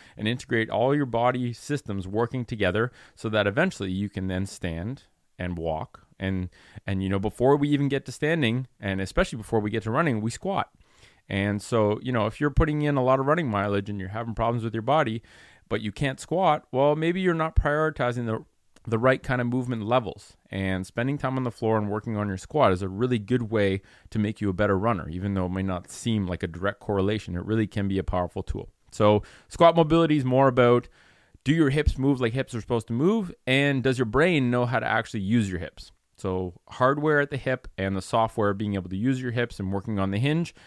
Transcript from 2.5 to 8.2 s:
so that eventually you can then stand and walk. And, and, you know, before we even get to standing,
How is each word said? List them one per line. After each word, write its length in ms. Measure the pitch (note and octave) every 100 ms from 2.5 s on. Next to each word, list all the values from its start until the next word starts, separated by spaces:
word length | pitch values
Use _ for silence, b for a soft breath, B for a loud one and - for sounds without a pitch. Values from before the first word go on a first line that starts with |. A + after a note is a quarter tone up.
| A2 F#2+ F#2+ B2 B B
so 140 | B A2+
that 160 | G#2+ G2+
eventually 460 | G#2+ F#3 - G2
you 180 | F#2 G2+
can 180 | - F#2
then 180 | F#2 G2
stand 580 | - F2+ E2 F2 C#3 _ _ _ -
and 200 | F2+ E2+
walk. 480 | E2 D#2 - - _ -
And, 300 | F#2+ F#2+ F2+ B B B -
and, 160 | F#2+
you 60 | F#2+
know, 100 | G2
before 380 | G#2 - B2+ C#3+
we 100 | D3
even 200 | C#3+ C#3+
get 160 | C#3 -
to 60 |
standing, 540 | -